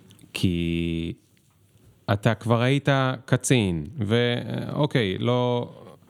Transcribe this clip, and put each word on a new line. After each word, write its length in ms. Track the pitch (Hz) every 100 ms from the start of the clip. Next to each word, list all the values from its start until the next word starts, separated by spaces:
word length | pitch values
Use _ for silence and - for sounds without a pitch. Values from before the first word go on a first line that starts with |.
| - - -
כי 800 | - 98 85 85 85 85 82 82 - _ _ _ _ _ _ _ _ -
אתה 200 | 107 120 110
כבר 260 | 113 117
היית 280 | 123 143 143 135 131 127 -
קצין, 600 | 127 - 131 98 85 73 -
ואוקיי, 1160 | 101 117 120 120 113 123 - - 147 143 104 95
לא, 520 | 117 123 123 120 123 - 92 76 _